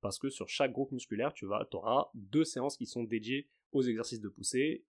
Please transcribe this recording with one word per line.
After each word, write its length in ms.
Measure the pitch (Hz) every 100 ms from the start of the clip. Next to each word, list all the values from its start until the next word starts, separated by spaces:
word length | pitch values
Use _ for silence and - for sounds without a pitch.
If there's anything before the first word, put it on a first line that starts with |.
parce 160 | 101 95
que 100 | 139
sur 200 | - -
chaque 240 | - 139
groupe 200 | 131 135
musculaire, 400 | 131 - 104 135
tu 140 | - 95
vas, 200 | 104 104
t'auras 400 | 107 104 127 -
deux 300 | - 98 143
séances 320 | 156 - 135 -
qui 100 | 117
sont 160 | 123
dédiées 460 | 117 113 110 135 139 _ _
aux 100 | 143
exercices 380 | 123 113 117 117
de 80 | 104
poussée 560 | - 101 127 147 -